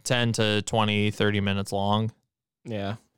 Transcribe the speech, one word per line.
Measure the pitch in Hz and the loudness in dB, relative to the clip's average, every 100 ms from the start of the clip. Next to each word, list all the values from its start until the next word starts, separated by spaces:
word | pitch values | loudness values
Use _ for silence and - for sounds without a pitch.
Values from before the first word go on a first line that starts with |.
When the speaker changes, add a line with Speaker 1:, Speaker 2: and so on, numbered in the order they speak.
Speaker 1:
ten | - 123 117 | -2 0 2
to | 110 107 107 | 2 2 0
twenty, | - 113 107 104 104 | 0 0 2 2 0
thirty | - 104 104 | 2 0 2
minutes | 98 98 98 | 0 -2 -2
long. | 98 101 107 110 - _ _ _ _ 120 | -2 0 0 0 -6 _ _ _ _ -10
Speaker 2:
Yeah. | 107 98 113 _ | -6 -6 -8 _